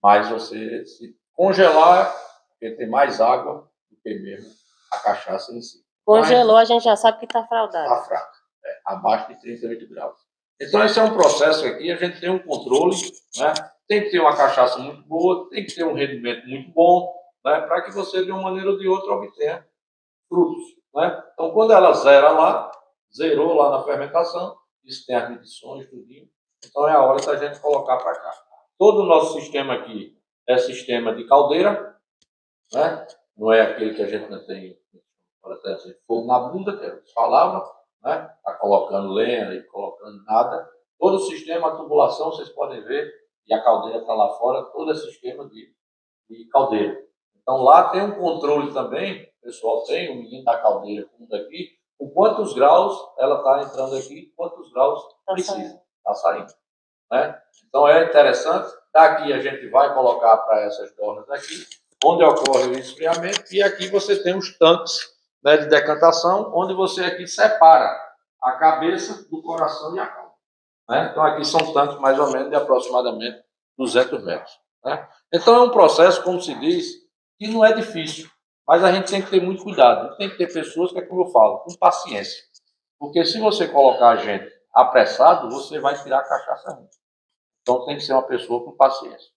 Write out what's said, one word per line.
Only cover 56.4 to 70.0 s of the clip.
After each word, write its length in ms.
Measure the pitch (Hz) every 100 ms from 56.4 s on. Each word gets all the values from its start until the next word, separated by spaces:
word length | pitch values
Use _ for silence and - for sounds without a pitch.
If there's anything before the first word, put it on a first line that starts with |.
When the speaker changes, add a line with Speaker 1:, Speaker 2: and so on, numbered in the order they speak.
| - _ _ _ _ _ _
Speaker 1:
né? 300 | 123 151 - _ _ _
Então, 180 | 135 147
é 180 | 160 165
interessante, 680 | 151 143 - 156 170 - - _
daqui 380 | 156 160 - 143
a 80 | 127
gente 300 | - - 117
vai 240 | 123 143
colocar 440 | 135 123 - 113 110
pra 240 | 110 107
essas 320 | 104 104 101 _
dornas 340 | 104 107 107
aqui, 360 | 143 - - - - _ _
onde 200 | 147 170
ocorre 440 | 156 139 - 131 127
o 120 | 127
esfriamento, 640 | 131 - 160 165 175 196 -
e 100 | 185
aqui 260 | 202 - 185
você 340 | 196 196 196
tem 160 | 180 185
os 200 | - -
tanques, 580 | 160 170 - - - _ _ _
né, 140 | 139 151
de 100 | 147
decantação, 840 | 151 143 151 165 - 175 190 -
onde 200 | 165 185
você 300 | 190 190 190
aqui 240 | 180 - -
separa 640 | - 214 - 165 156 113 - - _ _ _
a 120 | 131
cabeça 720 | 127 160 156 160 180 - 208 -
do 120 | 160
coração 540 | 160 165 151 156 151
e 40 |
a 80 | 185